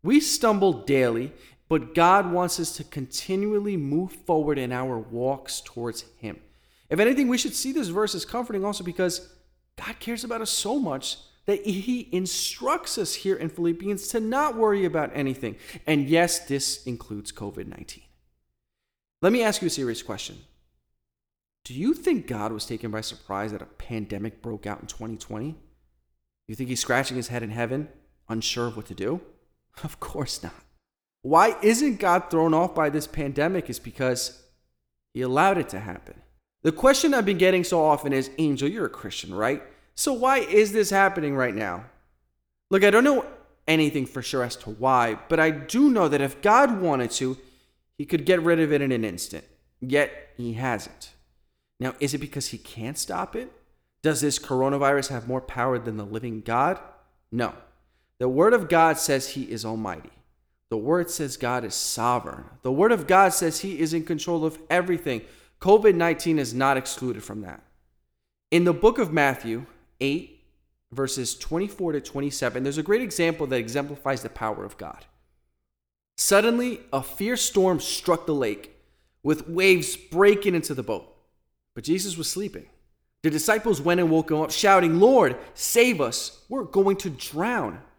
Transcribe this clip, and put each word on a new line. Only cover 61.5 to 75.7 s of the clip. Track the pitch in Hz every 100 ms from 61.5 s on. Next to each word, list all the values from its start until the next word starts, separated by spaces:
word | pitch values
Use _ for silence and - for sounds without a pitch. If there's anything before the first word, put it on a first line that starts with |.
| 123
is | 117
sovereign. | - - - 117 123 90 - - -
The | 127
Word | 135 208
of | 226 143
God | 190 196
says | - 165 151
he | 196 160
is | 156
in | 165
control | 160 160 160 170
of | 156 156 -
everything. | 175 180 170 151 120 - - _ _
covid | 190 214 214
nineteen | 175 170 160 170 156
is | 123
not | 120 135 135
excluded | 131 - 127 107
from | - 107
that. | 95 53 _ _ _ _ _ _ _ _ _
In | 170
the | 175
book | 165 214 -
of | 175
Matthew | 156 143 131 117 113 139 _ _ _
eight, | 139 151 - _ _ _ _ _ _
verses | 120 131 135 120 -
twenty-four | - 160 202 - 175
to | 147
twenty-seven, | - 139 143 135 127 123
there's | 131 143
a |
great | 156 214
example | 240 - 165 160 143
that | 127
exemplifies | 113 131 143 143 139 131
the | -
power | - 110 104
of | 98 -
God. | 82 - - _ _ _ _ _ _